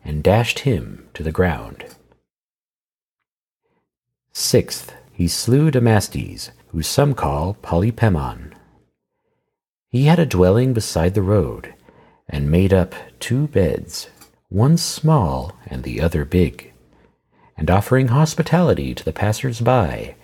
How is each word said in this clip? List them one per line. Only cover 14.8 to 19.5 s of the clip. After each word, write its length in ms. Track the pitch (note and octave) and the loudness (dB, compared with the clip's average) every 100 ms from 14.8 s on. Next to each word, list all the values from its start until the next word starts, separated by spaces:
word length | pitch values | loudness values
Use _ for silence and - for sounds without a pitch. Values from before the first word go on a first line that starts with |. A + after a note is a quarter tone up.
| - - D#3 D3+ E2 C2 B1 - - | 0 -2 2 2 2 -2 -8 -14 -12
and 180 | C2 | -10
the 180 | B1 A1+ | -8 -2
other 240 | E2 D#2 C#2 | 0 -2 0
big. 460 | F2+ F2+ - - _ _ _ _ _ _ _ _ - | 2 2 -2 -18 _ _ _ _ _ _ _ _ -6
And 120 | D#2+ | 0
offering 400 | G2 - C3 C3 | 0 2 2 2
hospitality 840 | C3 D#3 - D#3 E3 D#3+ E2 C2 | 2 2 0 0 2 2 0 -4
to 100 | A#1+ | -6
the 100 | - | -8
passers-by, 1000 | - G#2 G#2+ C3 | -2 -2 -2 -4